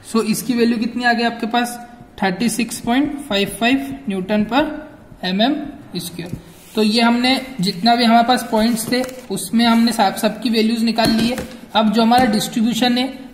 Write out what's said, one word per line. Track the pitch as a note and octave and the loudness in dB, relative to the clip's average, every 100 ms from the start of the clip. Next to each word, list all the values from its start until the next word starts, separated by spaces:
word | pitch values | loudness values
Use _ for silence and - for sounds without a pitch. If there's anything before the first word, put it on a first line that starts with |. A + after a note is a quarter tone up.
| - | -4
So | A3+ | -4
इसकी | G#3+ G#3 - | -2 -2 -2
value | A#3+ A#3 A#3 | 0 2 0
कितनी | B3 A#3+ | -4 -2
आ | B3 | 0
गई | A3+ | 0
आपके | A#3 A3+ A3 | -2 -4 -4
पास, | A#3+ A#3+ - - - - - | -2 -4 -8 -16 -20 -20 -4
thirty | G3 F#3 A#3 | -4 0 -2
six | - A3+ - | 0 -4 -4
point | - B3 D4+ - | -2 0 0 -4
five | - G3+ G3+ | -4 -2 -2
five | - A#3 C4+ - - - | 0 0 0 -4 -10 -6
newton | F#3+ F#3 G#3+ | -6 -2 -2
per | G#3+ B3+ D#4 - - - - - | 0 0 0 -4 -14 -20 -20 -10
एम | F3+ F#3+ | -6 0
एम | A#3 D4+ - - - F3+ | 0 0 -6 -14 -12 -12
स्क्वायर। | - - E3 - - - - | -10 -12 -12 -12 -16 -20 -8
तो | - | -2
ये | G#3+ A#3 | 0 2
हमने | A#3 A#3+ B3+ C4 - - | 2 2 2 0 -4 -4
जितना | F3+ - A3+ A#3+ | -4 0 2 4
भी | |
हमारे | A#3+ A#3 A#3 | 6 4 4
पास | B3 - | 0 0
points | A3 A3+ A3+ - | 0 2 0 -2
थे | B3 B3+ - - | -2 -4 -8 -10
उसमें | F#3+ - A3+ | -8 -2 2
हमने | A#3 A#3 A#3 | 4 4 4
सब, | G#3+ G3 G3 | 2 0 2
सबकी | G#3+ G#3+ B3 | -4 -2 -2
values | A3 A3 A#3 | 2 2 2
निकाल | A3+ A3+ A3+ | 0 2 2
ली | A3+ A3+ | 2 0
है। | B3 - - - | -2 -8 -14 -4
अब | G#3 A3 | 0 2
जो | G#3 | 4
हमारा | A3+ B3 B3+ | 4 4 4
distribution | G#3 - B3+ A3+ A3 B3 A#3+ | 2 0 0 0 2 2 2
है | C4 - - | -2 -6 -18